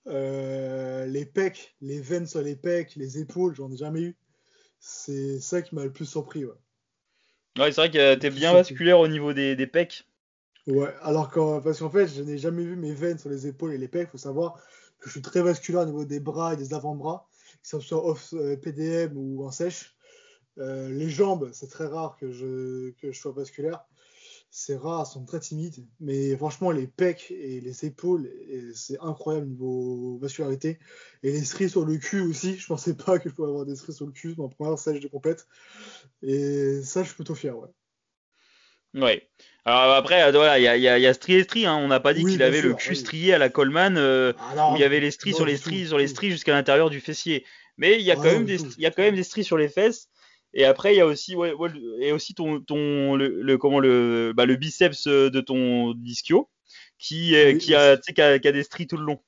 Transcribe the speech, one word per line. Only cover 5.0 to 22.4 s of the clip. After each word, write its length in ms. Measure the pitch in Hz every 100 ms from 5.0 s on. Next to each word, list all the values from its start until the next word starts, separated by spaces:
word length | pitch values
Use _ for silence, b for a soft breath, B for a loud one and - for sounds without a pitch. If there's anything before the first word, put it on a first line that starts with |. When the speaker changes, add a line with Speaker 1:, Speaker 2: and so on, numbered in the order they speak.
| - 139 139 135
Speaker 1:
ça 220 | - 180
qui 120 | 170
m'a 100 | 156
le 80 | 139
plus 120 | 135
surpris, 400 | 156 156 143 156
ouais. 80 | 127 - _ _ _ _ _ _ _ _ _ -
Speaker 2:
Ouais, 140 | 147
c'est 80 | 139
vrai 100 | 165
que, 60 | 151
euh, 160 | 139
Speaker 1:
Le 40 | 131
Speaker 2:
t'es 100 | 143
Speaker 1:
plus 80 | 135
Speaker 2:
bien 100 | 160
Speaker 1:
surpris. 240 | 180 180
Speaker 2:
vasculaire 240 | 131 165 175
au 80 | 160
niveau 240 | 151 147
des, 240 | 139 139 131
des 100 | 131
pecs. 380 | 165 170 - _ _ _ _ _ _ -
Speaker 1:
Ouais, 220 | 139 139 -
alors 280 | 156 156 147
que, 300 | 170 156 151
parce 180 | 143 151
qu'en 120 | 160
fait, 160 | 185 185
je 120 | 139
n'ai 140 | 143 147
jamais 260 | 156 170
vu 120 | 170 180
mes 160 | 156
veines 260 | 147 170 165
sur 120 | 143
les 160 | 139 139
épaules 260 | 135 165
et 60 | 139
les 100 | 127
pecs. 220 | 175 170
Faut 80 | 131
savoir 360 | 139 135 170 b b b b _
que 80 | -
je 40 |
suis 120 | 143
très 180 | 135 180
vasculaire 420 | 175 165 - 175
au 40 | 165
niveau 180 | 147
des 160 | 143 143
bras 320 | 143 143 165
et 40 | 156
des 180 | 135
avant-bras, 520 | 147 151 147 143 180 _ b b b
que 60 | -
ce 120 | 151
soit 240 | 131 160
off, 300 | 165 156 -
euh, 220 | 165 143 139
P 160 | 160
D 120 | 143
M 280 | 160 165 165 143
ou 300 | 135 135 135
en 40 |
sèche. 460 | 131 170 165 - _ b b b b _ -
Euh, 320 | 135 135 131
les 180 | 135 160
jambes, 400 | 143 196 180 131
c'est 160 | 117 135
très 160 | - 156
rare 300 | 160 160 _
que 100 | 135
je, 600 | 123